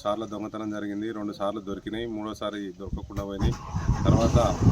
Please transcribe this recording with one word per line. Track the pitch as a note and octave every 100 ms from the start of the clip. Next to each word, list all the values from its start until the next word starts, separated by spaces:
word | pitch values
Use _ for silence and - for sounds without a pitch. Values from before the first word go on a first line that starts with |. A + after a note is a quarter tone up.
సార్లు | G#2 G#2
దొంగతనం | G#2+ G#2 G#2 A2 G#2+
జరిగింది, | G#2 G#2 G2+ A2
రెండు | G#2+ G#2
సార్లు | G2+ G2+ G#2+
దొరికినాయి, | F#2+ F#2+ G#2+ A2 A#2
మూడోసారి | G#2+ G#2+ G2+ G#2+ G#2 G2+ F2+
దొరకకుండా | F#2+ - G#2 G2+
పోయినాయి. | G2+ G2 B2 - - - - -
తర్వాత | - - A#2 B2 G#2+ - A2